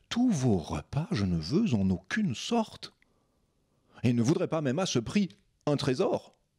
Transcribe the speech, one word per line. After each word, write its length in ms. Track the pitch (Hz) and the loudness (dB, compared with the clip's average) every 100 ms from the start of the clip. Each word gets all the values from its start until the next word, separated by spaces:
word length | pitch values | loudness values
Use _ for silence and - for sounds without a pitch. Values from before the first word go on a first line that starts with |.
| - | -8
tous 200 | - 254 | 0 2
vos 280 | 170 127 95 | 2 2 2
repas, 500 | 73 82 - 135 165 | 0 -8 -4 -6 -2
je 140 | 135 | -2
ne 140 | 98 85 | 0 0
veux 360 | 78 156 226 | 0 0 2
en 140 | 120 - | 2 2
aucune 460 | 180 - - 208 | 0 -2 -2 -2
sorte, 580 | - - 240 214 - - _ _ _ _ _ _ _ _ _ _ - | -4 -4 -2 -2 -8 -20 _ _ _ _ _ _ _ _ _ _ -4
et 80 | 120 | 0
ne 100 | 120 | 2
voudrais 240 | 117 185 170 | 2 2 0
pas 140 | 165 | 0
même 180 | 143 139 | 0 0
à 80 | 190 | 0
ce 120 | 131 | 0
prix 320 | 110 208 190 - _ _ - | 0 0 -2 -4 _ _ -2
un 100 | 143 | 0
trésor. » 600 | - 131 202 - - _ _ | 0 0 0 -2 -6 _ _